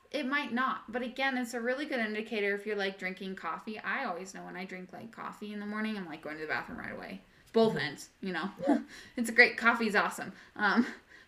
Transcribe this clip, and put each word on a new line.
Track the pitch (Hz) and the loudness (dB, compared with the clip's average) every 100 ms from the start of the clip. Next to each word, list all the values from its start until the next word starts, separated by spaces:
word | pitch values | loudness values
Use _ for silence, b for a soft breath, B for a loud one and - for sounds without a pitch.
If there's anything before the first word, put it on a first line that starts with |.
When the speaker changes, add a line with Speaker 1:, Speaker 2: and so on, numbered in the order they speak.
| - | -8
Speaker 1:
it | 285 262 | -4 0
might | 285 269 | 0 0
not. | 233 262 185 - | 0 0 0 -4
But | 233 | -4
again, | 247 - 269 254 | -4 -2 0 0
it's | 240 | -2
a | 247 | -2
really | 233 262 | -2 -2
good | 302 262 | 0 0
indicator | 220 214 220 226 202 | 0 -2 -2 0 2
if | 202 208 | 0 -2
you're, | 202 | -2
like, | 196 196 | -2 -2
drinking | 185 185 190 190 | -6 -6 -8 -6
coffee. | 165 175 226 214 | -4 -6 -6 -8
I | - 226 | -4 -2
always | 247 175 190 | -2 -4 -8
know | 185 | -12
when | 180 180 | -10 -8
I | |
drink, | 190 185 185 | -8 -8 -10
like, | 180 226 | -12 -14
coffee | - - 185 208 | -10 -10 -8 -8
in | 208 | -6
the | 208 | -4
morning, | 214 220 214 | -2 -2 -2
I'm, | 175 | -6
like, | 156 | -8
going | 147 151 | -8 -6
to | |
the | 156 | -2
bathroom | 123 - - | -2 -2 -8
right | - | -8
away. | - 87 196 - b b | -8 -8 -12 -14 b b
Both | 226 226 160 | 6 6 4
Speaker 2:
Mm-hmm. | |
Speaker 1:
ends, | 143 - - _ | -2 -4 -12 _
you | 190 | -4
know? | 170 190 - | -2 -4 -2
Speaker 2:
Yeah. | 523 247 - - | 2 2 2 -14
Speaker 1:
<laughs> | - - | -10 -4
It's | 226 | 2
great. | 233 233 - | 8 8 8
Coffee's | 226 233 226 185 | 4 4 4 4
awesome. | 175 - 185 - B - | 2 0 -8 -12 B 0
Um, | 208 190 247 B B B | 4 6 4 B B B